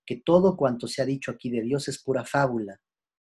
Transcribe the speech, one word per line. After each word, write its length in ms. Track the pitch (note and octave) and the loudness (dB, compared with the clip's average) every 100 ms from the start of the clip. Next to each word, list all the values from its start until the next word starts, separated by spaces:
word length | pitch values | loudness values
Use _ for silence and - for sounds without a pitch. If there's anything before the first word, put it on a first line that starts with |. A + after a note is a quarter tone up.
| - | -10
que 160 | B2 | -6
todo 320 | - F3 F#3+ F#3 | 4 6 6 4
cuanto 320 | C3+ A#2+ A2+ | 0 0 -4
se 140 | - | -4
ha 40 | C3 | -2
dicho 260 | C3+ - | -4 -6
aquí 180 | - A#2+ | -8 -6
de 120 | A#2 | -4
Dios 260 | A2+ C#3 C#3+ | -2 -2 -4
es 120 | C3+ | -6
pura 220 | - B2+ | -4 -4
fábula. 560 | A#2 C#3+ C3+ A#2 G2+ F#2+ _ _ _ _ | 0 0 0 0 -6 -10 _ _ _ _